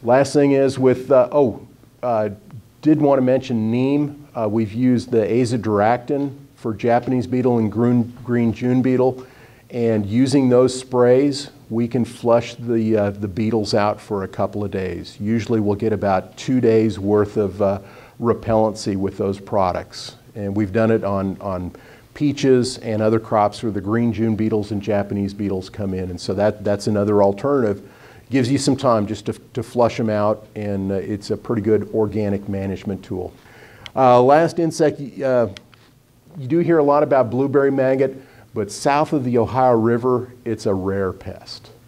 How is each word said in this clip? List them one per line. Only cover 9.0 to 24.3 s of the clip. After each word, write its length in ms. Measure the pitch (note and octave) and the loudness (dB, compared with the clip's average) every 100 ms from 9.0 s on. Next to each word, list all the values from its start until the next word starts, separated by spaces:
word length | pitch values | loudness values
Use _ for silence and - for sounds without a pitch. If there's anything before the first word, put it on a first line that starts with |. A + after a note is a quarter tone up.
| B2+ B2+ - - - - _ | 2 0 -14 -20 -20 -20 _
and 360 | B2 A#2 A2 G2+ | -2 0 0 0
using 440 | A2+ C3+ C#3+ C3 | 0 2 4 4
those 280 | B2 B2+ - | 4 4 0
sprays, 720 | - B2+ B2 B2+ C#3+ C3+ - - - | -4 2 4 6 2 -2 -10 -18 -6
we 180 | A2 A#2 | -4 -2
can 160 | B2+ | -2
flush 520 | A2+ - A#2 A#2 A#2 - | -4 -4 2 2 2 -12
the, 420 | A#2+ A#2 A2 A2 | -4 -2 2 2
uh, 120 | G2+ | 0
the 160 | G2 G#2 | -2 -8
beetles 460 | F#2 A2 A2+ G2+ | -4 -2 -2 0
out 280 | A2 G#2 G#2 | 0 0 -2
for 220 | - G2+ | -6 -6
a 40 | F#2+ | -6
couple 340 | - G2 G#2 G#2 | -6 -6 -4 -6
of 60 | |
days. 460 | F#2+ F#2 F2 - - | -6 -6 -8 -12 -10
Usually 400 | G#2 A2+ G2+ A2+ | -4 -2 0 0
we'll 160 | G2+ G2+ | 0 0
get 160 | A2+ | -2
about 420 | G2+ G2+ F#2 F2+ - | -2 0 0 -2 -12
two 240 | - B2+ | -2 0
days 400 | A#2 A2 A2 G2 | 4 4 2 -2
worth 380 | G2 G#2 G2+ A#2 | 0 2 2 0
of, 240 | G2+ F#2+ | -2 0
uh, 180 | G2+ G2+ - - - - | -2 -2 -8 -20 -20 -6
repellency 800 | A#2 G#2+ - A2 A2 G2+ - F#2+ | -2 -2 0 2 2 -2 -6 -4
with 200 | F#2+ - | -4 -4
those 220 | G2 G2+ | -4 -4
products. 800 | - G#2+ F#2 F2 - - - - - A2+ | -4 0 0 -2 -10 -16 -16 -18 -18 -10
And 180 | G2+ | -4
we've 200 | G2 G2+ | -2 -2
done 180 | G#2+ A2+ | 0 2
it 140 | A2+ G2 | 2 0
on, 320 | G2+ F#2+ F2+ | -4 -4 -6
on 320 | G2+ F2+ F2+ - - - - | -8 -8 -8 -14 -20 -20 -20
peaches 640 | - D3 C3+ C#3 B2+ B2 - | -4 -4 0 2 2 2 -6
and 220 | A#2 G#2+ | -6 0
other 200 | A2 A2 | 0 0
crops 420 | A2+ A2 G#2 - | 0 2 2 0
where 80 | A2+ | -6
the 80 | G2+ | -6
green 320 | F#2+ A#2 A#2+ | -4 -2 -2
June 240 | G#2+ A2+ | -2 -2